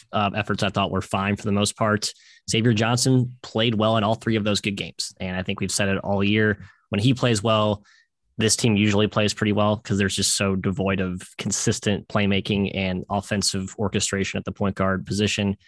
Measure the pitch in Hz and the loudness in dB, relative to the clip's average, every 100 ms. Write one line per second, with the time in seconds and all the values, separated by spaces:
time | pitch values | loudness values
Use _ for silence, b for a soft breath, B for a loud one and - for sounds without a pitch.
0 | - 101 101 101 104 101 98 101 95 95 | -6 -2 0 -2 -4 -2 -2 0 0 -2
1 | - 101 98 101 104 101 104 - 110 104 | -2 -2 0 -2 0 0 0 0 0 0
2 | - - b b - 113 117 107 113 123 | -2 -8 b b -2 2 4 4 2 2
3 | 135 131 123 - - 110 117 107 107 113 | 4 4 2 -6 -6 0 0 2 2 4
4 | 104 113 117 110 104 98 107 98 87 - | 2 0 0 0 0 0 -2 -4 -8 -8
5 | - - 95 92 95 98 95 - 101 95 | -10 -8 -6 -6 -4 -4 -4 -2 0 0
6 | - 101 101 107 107 101 B B B 104 | -2 0 2 4 2 0 B B B 0
7 | 120 120 127 107 113 110 107 101 b b | 2 2 2 2 2 2 2 0 b b
8 | b _ _ - 110 - 120 104 107 101 | b _ _ -2 0 2 2 4 4 4
9 | 104 110 104 - 107 104 104 104 - 101 | 2 2 0 0 0 2 2 0 -2 0
10 | 98 - 98 - 101 95 101 95 98 98 | 0 0 -2 0 0 0 -2 -2 -2 0
11 | 92 92 - - 104 101 - - 110 98 | -2 -6 -12 -8 -6 -2 -2 0 0 -2
12 | - 107 101 98 95 101 98 95 92 92 | -2 0 2 0 0 0 0 -2 -4 -4
13 | - 101 - 104 - 98 95 - 101 101 | -4 -4 -2 -2 -2 -2 -6 -4 -2 -2
14 | - 98 95 98 101 - 101 95 95 92 | -2 -2 -2 -4 -8 -4 -4 0 0 0
15 | - 98 104 - 101 98 | -2 0 0 0 -2 -2